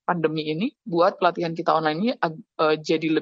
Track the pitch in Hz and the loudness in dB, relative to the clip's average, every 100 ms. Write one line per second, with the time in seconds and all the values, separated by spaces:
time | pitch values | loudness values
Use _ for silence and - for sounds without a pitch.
0 | - 170 156 156 151 156 254 - 220 170 | -4 0 0 -2 -4 -2 -4 -6 -4 2
1 | - - 180 175 170 165 165 156 156 156 | 2 2 0 0 -4 -2 0 2 0 0
2 | 226 - 170 160 - - 156 156 156 160 | -2 -2 -4 -6 -12 -2 0 0 0 0
3 | 160 156 | 0 -2